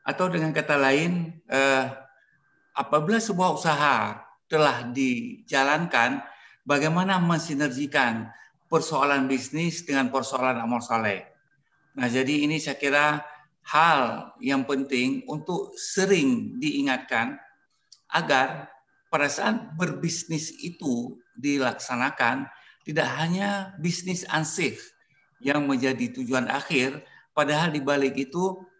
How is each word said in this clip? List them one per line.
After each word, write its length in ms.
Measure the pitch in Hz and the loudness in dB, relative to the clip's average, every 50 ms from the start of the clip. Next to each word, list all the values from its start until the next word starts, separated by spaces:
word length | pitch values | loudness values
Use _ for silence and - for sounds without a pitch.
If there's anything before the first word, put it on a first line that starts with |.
Atau 320 | _ - 143 - 185 180 | _ -6 -2 0 0 0
dengan 200 | 175 170 160 160 151 | 2 0 0 0 0
kata 240 | 160 151 - 147 143 | 0 0 2 2 4
lain, 640 | 135 135 135 147 160 175 180 175 170 160 - - _ | 4 4 4 4 2 2 0 -2 -2 -6 -8 -16 _
eh, 400 | _ 131 135 135 139 135 131 131 120 120 - - - _ _ _ _ _ _ _ _ _ _ _ _ | _ 0 2 4 4 4 2 2 0 -6 -10 -16 -20 _ _ _ _ _ _ _ _ _ _ _ _
apabila 480 | _ 139 139 - - 156 156 175 220 226 | _ -6 -2 2 2 2 2 2 2 0
sebuah 320 | 214 220 190 175 185 185 | 0 0 0 2 2 2
usaha 680 | - - - 170 151 143 147 143 131 113 107 104 107 - - - - _ _ _ | 2 0 0 0 2 2 4 4 4 2 2 -2 -4 -10 -16 -20 -20 _ _ _
telah 400 | 160 156 151 143 123 113 117 120 123 | 2 4 4 4 2 0 -6 -6 -2
dijalankan, 1300 | 131 135 131 123 117 117 123 - - - - 143 139 135 139 147 156 170 170 - 120 117 123 135 139 - - - - - - - _ _ | 0 0 0 0 -2 -4 -8 -10 -14 -10 -2 2 2 4 4 2 2 0 2 2 4 4 4 2 -4 -8 -10 -18 -20 -20 -20 -20 _ _
bagaimana 560 | - 143 143 143 156 165 180 185 190 196 185 | 0 0 2 2 2 2 2 2 2 2 2
mensinergikan 1120 | 175 170 170 156 156 - 151 139 147 143 123 131 147 135 - 147 131 120 113 113 110 110 - - - - _ _ _ _ | 2 2 2 0 0 -2 -2 -2 -2 -2 -2 -4 -6 0 2 2 2 2 0 -2 -6 -10 -14 -20 -20 -20 _ _ _ _
persoalan 600 | 170 160 - - 156 135 135 143 143 139 131 131 | 0 0 0 2 0 2 2 4 4 2 2 0
bisnis 560 | 135 127 117 - - 156 170 170 160 - - | 0 -2 -2 -4 -4 -2 -2 -2 -2 -4 -6
dengan 240 | - 143 139 131 123 | -2 0 0 0 2
persoalan 480 | 123 135 123 - 139 127 127 131 127 | 0 -2 -2 -2 -2 0 0 0 0
amal 240 | 120 117 117 123 120 | 0 -2 -2 -2 -4
saleh. 480 | 117 - 117 113 110 107 98 92 80 - _ _ _ _ _ _ _ _ _ _ _ _ _ | -2 -2 -2 0 0 0 -2 -4 -8 -14 _ _ _ _ _ _ _ _ _ _ _ _ _
Nah, 120 | 135 127 123 | -4 -2 0
jadi 400 | 117 131 131 127 151 147 147 147 | 0 0 0 2 0 0 2 0
ini 80 | 160 | 0
saya 240 | 151 139 147 135 - | -2 -4 -6 -6 -2
kira 400 | 147 139 139 147 147 151 147 147 - - - - _ _ _ _ _ - | -2 2 4 4 4 4 2 0 -6 -12 -18 -20 _ _ _ _ _ 0
hal 640 | - 151 160 170 160 139 127 113 113 104 - - - - | 4 4 6 6 6 4 2 0 -2 -4 -8 -12 -16 -6
yang 240 | - 127 139 135 131 | -2 0 0 0 0
penting 600 | - 143 135 135 - 131 123 123 131 139 127 - 131 | 0 -2 -2 -2 -2 0 0 0 0 -2 -4 -6 -8
untuk 480 | 147 156 151 - 180 147 131 - - | -8 -8 -6 -6 -6 -6 -6 -8 -12
sering 800 | - - - - 196 190 190 202 175 143 135 123 113 107 107 107 | -12 -10 -4 0 0 4 4 4 4 6 4 2 2 0 -6 -6
diingatkan 800 | 123 135 151 139 139 139 139 131 123 - - 131 117 117 - 294 - - - _ _ _ _ _ _ _ _ - _ _ _ | -2 -2 -2 0 0 0 0 0 -2 -2 -2 0 0 0 0 -4 -10 -16 -20 _ _ _ _ _ _ _ _ -20 _ _ _
agar 640 | - 165 170 - 143 131 131 139 - - - - - _ _ _ _ _ _ _ | -2 -2 2 4 4 4 4 2 -2 -10 -12 -16 -20 _ _ _ _ _ _ _
pada 160 | - 151 147 143 | 0 0 0 0
saat 480 | - - 226 220 220 - - - 156 | 0 -2 -2 -2 -2 -2 -6 -10 -6
berbisnis 800 | 160 180 175 - - - 160 - - - - 160 156 156 - - - - | -4 -4 -4 -4 -4 -4 -4 -4 -6 -8 -6 -6 -6 -6 -8 -12 -12 -14
itu 560 | 175 175 - - 143 123 120 120 123 - - _ _ _ | -14 -12 -6 -4 -2 -2 -2 -4 -8 -12 -16 _ _ _
dilaksanakan, 1120 | - 123 147 143 139 131 123 - - - - 127 120 127 139 139 - 127 117 127 269 277 - - - - - - _ _ - | -6 -2 -2 0 2 0 0 -2 -4 -8 -6 -2 -2 -2 -2 0 2 2 2 2 0 -6 -10 -14 -20 -20 -20 -20 _ _ -6
tidak 200 | 151 160 147 127 123 143 | -2 -2 0 0 -2 -2
hanya 560 | 160 165 175 190 202 202 202 202 190 190 - | -2 -2 0 -2 -2 -2 -4 -4 -6 -10 -12
bisnis 480 | - 151 175 170 - 175 180 180 175 - - | -4 -4 -4 -4 -2 -4 -6 -6 -6 -6 -4
ansih 400 | - 156 156 - - - 170 123 107 - - - _ _ _ _ _ _ _ _ _ _ - | -2 -2 -2 -2 -2 -2 -2 -2 -2 -6 -16 -20 _ _ _ _ _ _ _ _ _ _ -2
yang 240 | 135 143 147 147 139 | 0 0 0 2 0
menjadi 480 | 139 127 131 135 131 117 123 120 123 | 0 2 2 0 0 0 -4 -4 -4
tujuan 320 | 135 127 117 131 127 120 117 | -8 -4 -2 0 0 0 0
akhir, 560 | 120 143 - - 175 131 127 135 139 139 - - - - _ _ _ | -4 -4 -4 0 0 2 2 0 -2 -8 -16 -18 -20 -20 _ _ _
padahal 320 | 202 196 170 147 151 165 170 | 0 2 2 2 2 2 0
di 160 | 151 147 135 | 0 0 0
balik 320 | 139 143 143 139 135 135 | 2 2 2 2 0 0
itu 400 | 135 135 - - 175 185 190 190 180 - - _ _ | -2 -6 -4 -2 -2 -2 -2 -2 -6 -14 -20 _ _